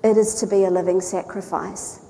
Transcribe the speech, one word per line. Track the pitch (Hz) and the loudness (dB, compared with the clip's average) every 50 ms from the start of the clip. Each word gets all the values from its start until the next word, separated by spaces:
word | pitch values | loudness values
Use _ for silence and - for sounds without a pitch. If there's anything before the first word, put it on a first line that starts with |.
| - | 4
It | 220 220 | 4 4
is | 214 214 214 - - | 6 4 2 0 -4
to | - | -2
be | 190 202 196 196 | 0 2 2 4
a | 185 | 4
living | 180 180 175 180 180 185 | 2 0 2 2 0 0
sacrifice. | 180 - - 185 - - - 202 180 - 175 - - 190 190 - - - - - - - | 0 -2 -6 -6 -6 -6 -10 -12 -8 -6 -6 -6 -6 -6 -10 -12 -12 -14 -14 -16 -20 -20